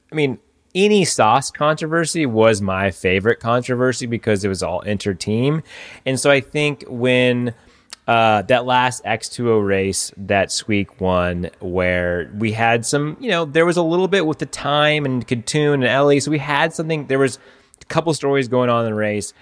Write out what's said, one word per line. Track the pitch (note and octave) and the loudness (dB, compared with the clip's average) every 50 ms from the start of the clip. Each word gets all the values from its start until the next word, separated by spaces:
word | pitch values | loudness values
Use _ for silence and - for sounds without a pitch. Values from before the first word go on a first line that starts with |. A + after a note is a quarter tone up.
| _ _ | _ _
I | - | -4
mean, | D#3 D3 C3+ A2+ - _ _ _ _ _ _ - | -2 -2 -2 -2 -6 _ _ _ _ _ _ 0
any | F3+ G3+ G#3 G#3+ G3+ E3+ | 2 2 4 4 4 2
sauce | - - - A#2 G#2+ A#2 C#3 C3+ - | 2 2 2 4 4 4 4 2 -2
controversy | - - D3 D3+ D#3 D3+ E3 D#3 D#3+ E3+ E3 D3+ - E3+ D3+ | -4 -2 0 0 0 -2 -2 -2 -2 0 0 0 -2 -2 -2
was | B2+ A2 A2 A2 A2+ A2+ G2+ | 0 4 4 6 6 4 2
my | G2+ F#2+ F#2+ F#2 G2 G2 | 0 -2 -2 0 0 -2
favorite | F2+ - - F#2 F#2 G2 F#2+ A2+ A#2 - | -2 -2 0 0 0 2 2 0 0 0
controversy | - A#2 A#2 B2 B2 - B2+ A#2+ B2+ C3 A#2 - - | 0 -2 0 0 0 -2 -2 0 0 0 0 -2 -4
because | A#2 A#2 G#2+ - A2+ G#2+ F#2+ G2+ | -6 -6 -4 0 0 0 0 0
it | |
was | G2+ F#2+ F2 F#2 | -2 -4 -2 -4
all | E2 F2 F2 | -4 -4 -4
inter-team. | - G2+ G#2 F#2+ - G#2 F#2+ E2 - G#2 G#2+ A2+ B2+ C#3+ D#3 D#3+ - - - - - - - - - | -4 -4 -4 -4 -2 -4 -4 -4 -4 -2 -2 0 0 0 -2 -2 -6 -10 -16 -20 -20 -20 -20 -10 -6
And | C3 C3 | -4 -4
so | B2 - C#3+ | 0 2 2
I | C#3+ C3+ | 2 2
think | C3+ - - D3+ D3 D3 C#3+ - - | 0 -2 -4 -2 -2 -2 -2 -6 -10
when, | - B2+ A#2+ A#2+ B2+ B2 B2+ B2+ B2 B2 B2 B2 A#2+ A#2 - _ _ _ _ _ _ - - _ | -12 -6 -2 0 2 2 4 4 2 2 0 -2 -6 -8 -10 _ _ _ _ _ _ -20 -8 _
uh, | - A#2 A2+ A2+ A2 G#2+ G#2 F#2+ | 0 2 4 4 4 2 2 2
that | F#2 B2+ A#2+ B2 | 2 0 2 2
last | B2+ B2+ B2+ B2 B2+ A#2+ - - | 2 2 2 2 0 -2 -4 -6
X | F#2+ A2+ A2 - - | -4 -4 -4 -6 -8
two | - - A#2+ A#2 | -8 -2 0 2
O | A2+ G#2+ | 2 2
race | G2+ G2 G2 F#2+ F#2+ G2 F#2+ - - - - | 2 2 0 0 0 0 -2 -4 -6 -8 -10
that | - G2+ F#2+ G2+ G2 F#2 - | -8 -2 0 2 2 2 0
Squeak | - - - - G#2+ G2+ G2 - _ - | -2 -6 -4 -2 -2 -2 -2 -4 _ -4
won, | F#2+ F#2 F2+ F2+ F2 F2+ F2 F2 F2 E2+ - - | -2 0 2 2 0 0 -2 -4 -6 -8 -10 -10
where | - F2+ F2 F#2 F2+ F2+ F2+ F2+ F2 F2 F2 F2 D#2+ - G2 | -10 -6 -2 0 0 0 0 0 0 0 -2 -2 -4 -6 -6
we | G#2 A2 A2 G#2+ | -4 -4 -4 -2
had | A2+ A#2 A#2 A#2 A#2+ A2+ | 0 2 2 2 2 0
some, | - D3 C#3+ D3 D3+ D#3 - | -2 -2 -2 -2 -4 -8 -8
you | C4+ A#3 | -4 -2
know, | F#3 E3+ E3 | -2 -2 -2
there | C#3+ C3+ D#3+ E3 | 0 2 2 2
was | F3 E3 | 4 2
a | F3+ E3+ | 2 0
little | D#3+ E3+ F3+ F#3 | 0 0 0 0
bit | F3 G3 G3 D#3+ | 2 0 0 0
with | D#3 D3 - | 0 -2 -4
the | D#3 | -6
time | - - - - C3+ D3 D3 D3+ D3+ D3+ D3+ D3 | -10 -8 -6 -4 -2 0 2 2 2 2 0 0
and | C3+ B2+ B2 A2+ | -2 -2 -4 -4
Katoon | - C3 A#2 A2 - - D3+ D3 D3 D3 | -4 -4 -4 -4 -2 -2 0 2 2 2
and | C#3 B2+ | 2 2
Ellie, | A2+ A#2+ C#3 C#3+ C#3+ C#3+ C#3+ | 2 2 4 4 4 4 4
so | - D3 | 2 0
we | D#3 D3 | -2 -2
had | C#3+ D3+ C#3+ C#3+ E3 E3 D#3+ | -2 -2 0 0 0 0 -2
something, | - D#3+ D#3 D#3+ D3+ C3+ | -4 -6 -4 -4 -4 -2
there | B2+ C3+ C3+ | -2 0 2
was | C3+ B2+ A#2 - - - - _ _ _ _ - | 2 0 -2 -6 -16 -20 -20 _ _ _ _ -20
a | - | -14
couple | - - D#3+ D#3+ E3+ D3 | -6 -4 -2 0 0 -2
stories | - - C#3 C#3 C#3 C3 | -2 0 0 0 0 0
going | A2+ B2+ B2+ B2 B2 | 0 0 2 2 2
on | A#2 A#2 A#2 | 2 2 0
in | A2+ | 0
the | G#2+ | -2
race. | G#2+ G#2+ G#2 G#2 G#2 G2+ - - _ | 0 0 0 -2 -2 -4 -8 -12 _